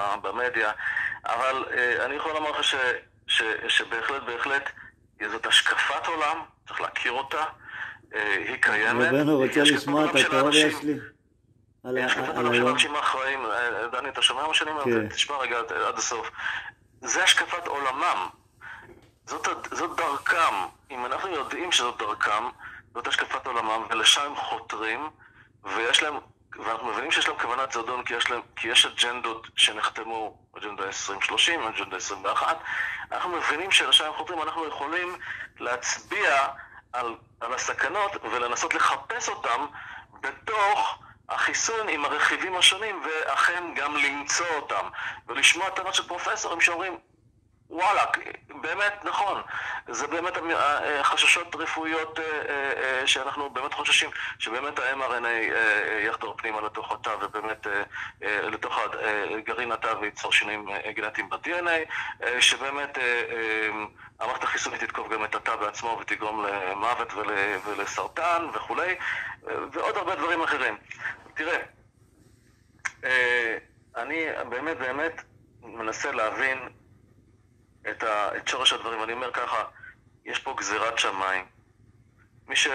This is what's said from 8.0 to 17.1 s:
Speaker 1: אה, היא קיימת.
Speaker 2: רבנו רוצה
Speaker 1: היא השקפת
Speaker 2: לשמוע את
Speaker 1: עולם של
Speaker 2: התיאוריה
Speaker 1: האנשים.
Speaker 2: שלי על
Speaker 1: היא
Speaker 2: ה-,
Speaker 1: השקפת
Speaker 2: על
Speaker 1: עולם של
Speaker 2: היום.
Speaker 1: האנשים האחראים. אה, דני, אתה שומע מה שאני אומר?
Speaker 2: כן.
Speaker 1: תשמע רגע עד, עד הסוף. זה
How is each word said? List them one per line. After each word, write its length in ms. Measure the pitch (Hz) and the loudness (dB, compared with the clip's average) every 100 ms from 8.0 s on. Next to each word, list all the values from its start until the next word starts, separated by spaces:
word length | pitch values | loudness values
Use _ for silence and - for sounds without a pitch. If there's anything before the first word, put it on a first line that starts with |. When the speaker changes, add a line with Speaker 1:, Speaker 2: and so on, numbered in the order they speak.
| - | -6
Speaker 1:
אה, 200 | 110 104 95 104 | -2 2 2 0
היא 80 | 127 | 2
קיימת. 460 | - 107 110 120 123 | 4 6 4 6 6
Speaker 2:
רבנו 300 | 135 151 147 | 6 6 6
רוצה 160 | 131 | 6
Speaker 1:
היא 80 | 147 | 6
השקפת 140 | 147 139 | 6 6
Speaker 2:
לשמוע 220 | 143 143 | 4 4
את 40 | 160 | 6
Speaker 1:
עולם 80 | 143 | 6
של 40 | 123 | 6
Speaker 2:
התיאוריה 380 | 135 143 151 | 6 6 8
Speaker 1:
האנשים. 160 | 151 143 | 6 4
Speaker 2:
שלי 160 | 147 131 - - _ _ _ _ _ _ | -2 -2 -6 -18 _ _ _ _ _ _
על 120 | 127 127 | -4 0
Speaker 1:
היא 80 | |
Speaker 2:
ה-, 20 | 127 | 2
Speaker 1:
השקפת 220 | 123 131 | 0 0
Speaker 2:
על 80 | - | 0
Speaker 1:
עולם 100 | 123 | 4
של 60 | |
Speaker 2:
היום. 160 | 120 123 | 6 6
Speaker 1:
האנשים 280 | - - 147 | 4 2 2
האחראים. 500 | - 131 135 139 113 | 0 0 0 0 0
אה, 420 | 107 120 101 120 | 0 0 0 -2
דני, 160 | 123 139 | -4 -4
אתה 140 | 127 | -4
שומע 240 | 120 123 156 | -2 -2 0
מה 80 | |
שאני 160 | 156 156 | 0 0
אומר? 140 | 156 | 0
Speaker 2:
כן. 240 | 131 113 104 | 2 2 0
Speaker 1:
תשמע 280 | - - 143 | -2 -2 -2
רגע 220 | 123 117 | -2 -2
עד, 140 | 113 | -2
עד 260 | 87 107 127 | -2 -2 -2
הסוף. 320 | - 117 113 - - - - - _ _ | -2 -4 -6 -8 -6 -6 -8 -16 _ _
זה 220 | - | -2